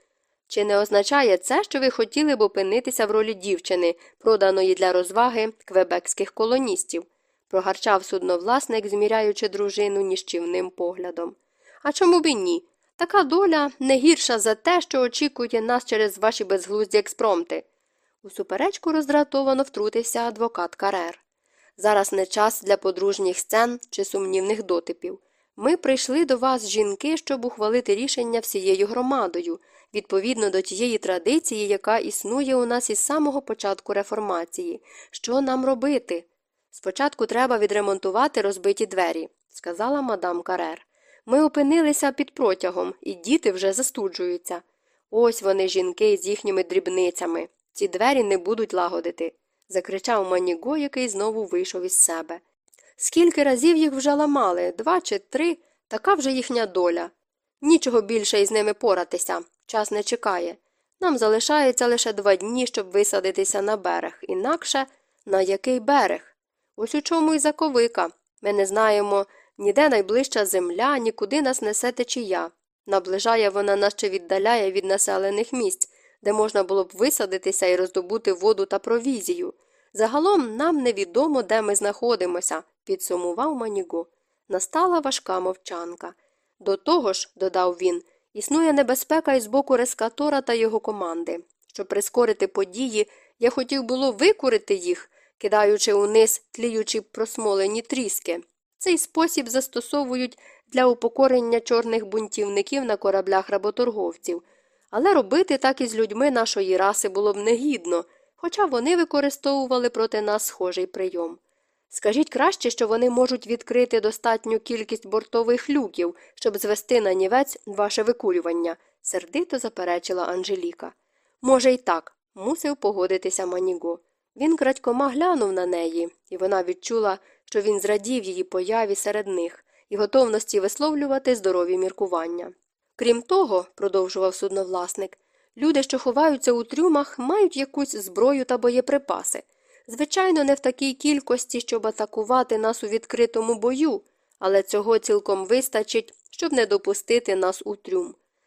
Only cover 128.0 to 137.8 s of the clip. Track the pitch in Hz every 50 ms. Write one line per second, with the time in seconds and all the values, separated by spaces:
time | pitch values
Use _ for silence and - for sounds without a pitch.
128 | 202 233 262 247 196 190 180 180 185 185 - 185 185 190 220 226 226 202 202 -
129 | - 208 208 214 196 196 190 175 170 170 - - _ _ _ _ _ _ 202 202
130 | 214 202 - 269 254 226 214 220 - - - 202 185 208 - - 294 311 302 285
131 | 285 277 269 269 269 262 247 220 190 190 185 180 175 175 185 180 185 185 185 -
132 | 208 185 180 165 160 170 175 175 175 180 - _ _ _ _ _ _ _ _ -
133 | 240 240 233 233 240 - - 392 370 233 196 180 180 - _ - 202 196 185 196
134 | 185 185 - 190 190 185 185 - 196 196 190 196 190 180 185 180 175 175 - -
135 | 190 185 - _ _ _ _ _ _ _ _ 226 269 311 302 269 269 - - 254
136 | - 262 233 277 311 320 285 - - 254 240 233 226 - - 285 339 359 311 285
137 | 285 - - - 240 269 359 427 403 349 - 269 269 269 - 285